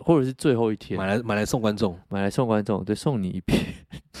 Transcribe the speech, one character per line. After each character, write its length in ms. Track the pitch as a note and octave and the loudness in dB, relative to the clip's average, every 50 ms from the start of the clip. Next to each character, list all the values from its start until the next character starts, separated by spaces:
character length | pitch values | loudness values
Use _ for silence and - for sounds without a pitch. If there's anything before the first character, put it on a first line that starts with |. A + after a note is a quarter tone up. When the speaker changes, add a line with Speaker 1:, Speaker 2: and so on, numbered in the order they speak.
Speaker 1:
或 180 | - - E3+ D3+ | 2 4 4 4
者 60 | B2+ | 4
是 80 | C3 C3 | 0 -2
最 220 | - - D#3 B2+ | 0 2 2 4
后 180 | A2+ A#2 A2 G#2+ | 4 2 0 0
一 40 | |
天。 200 | - - - F#2+ | -2 -6 -6 -4
Speaker 2:
买 100 | F2+ F#2+ | -4 -2
来， 160 | F#2+ G2+ A#2 A#2 | 0 -2 -2 0
买 120 | A2+ G#2 | 0 0
来 100 | G#2 G#2+ | 0 0
送 160 | - - B2+ | 0 0 0
观 160 | A2 G#2+ G#2 | 2 0 2
众。 220 | G#2+ A2+ G2 E2+ E2+ - _ | 2 0 -2 -2 -6 -10 _
Speaker 1:
买 140 | G3 G3 G3 | -4 -2 -2
来 80 | G3 | 0
送 160 | F#3+ - C3 | 0 0 2
观 180 | A#2 A2 G#2+ G#2 | 2 2 2 2
众， 200 | - G#2 F#2 F#2+ | 0 -2 -2 -2
对， 100 | G#2 G#2+ | -2 -4
送 260 | - - D#3 C#3 A2 | -2 -2 -2 -2 0
你 80 | F#2+ F#2 | -2 -4
一 120 | F2 F#2 | -4 -6
片。 200 | - - - - - - - - - _ - - - _ - - | -2 0 0 0 0 -2 -6 -12 -16 _ -18 -18 -18 _ -20 -20